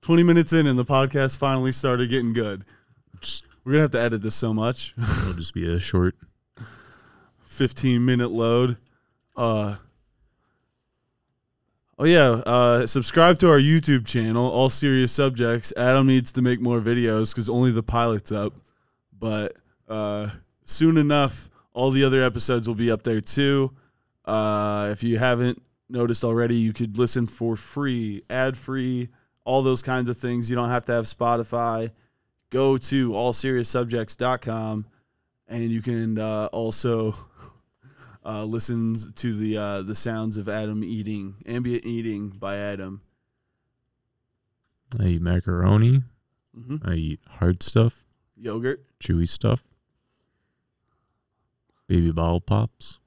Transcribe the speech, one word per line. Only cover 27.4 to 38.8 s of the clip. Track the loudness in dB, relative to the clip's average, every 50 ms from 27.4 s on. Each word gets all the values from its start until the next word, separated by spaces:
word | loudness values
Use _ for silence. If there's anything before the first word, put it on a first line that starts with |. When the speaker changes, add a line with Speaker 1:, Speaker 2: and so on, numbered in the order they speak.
| -4 -4 -4
Speaker 1:
free, | -6 -8 -12 -8 -6 -4 -4 -4 -4 -4 -6 -8 -10 -10 _
ad-free, | -4 -2 -2 -2 -2 -6 -8 -8 -6 -4 -4 -2 -4 -4 -6 -8 _ _ _ _ _ _ _
all | 0 2 2
those | 4 2 2 0 -2
kinds | -2 -2 -2 -2 -4
of | -4 -6
things. | -6 -4 -4 -4 -4 -4
You | -2
don't | -2 -2 -2
have | -2 -2 -2
to | 0 -2
have | -2 -2
Spotify. | -4 -6 _ 0 0 0 0 -2 -4 -4 -4 -2 -2 -2 -4 -6 -8 -10 _ _ _ _ _ _ _ _ _ _ _
Go | -2 0 2 2 2 2
to | 0 -2 0 0 0 0 -2
all | -2 -2 -2 -2
serious | -2 -2 -2 -2 -2 -2 -2
subjects | -2 -4 -2 -2 -4 -4 -4 -6 -8
dot | -4 -2 -2 -2 -2
com | -4 -8 -8 -6 -6 -6 -6 -6 -8 -10 _ _ _ _ _ _ _ _ _ _ _ _
and | -8 -6 -4 -2
you | -4 -4 -4
can, | -4 -4 -4 -2 -4 -4 -4
uh, | -4 -4 -4 -4 -6 -6 -6
also, | -6 -4 -4 -4 -2 -2 0 0 0 -2 -2 -4 -6 -12 _ _ _ -20 -20 _ _ _ _
<laughs> | _ _ _ -20 _ _ -20 -20 -20 -18 _
uh, | -12 -10 -8 -8
listen | -6 -4 -4 -4 -2 -2 -2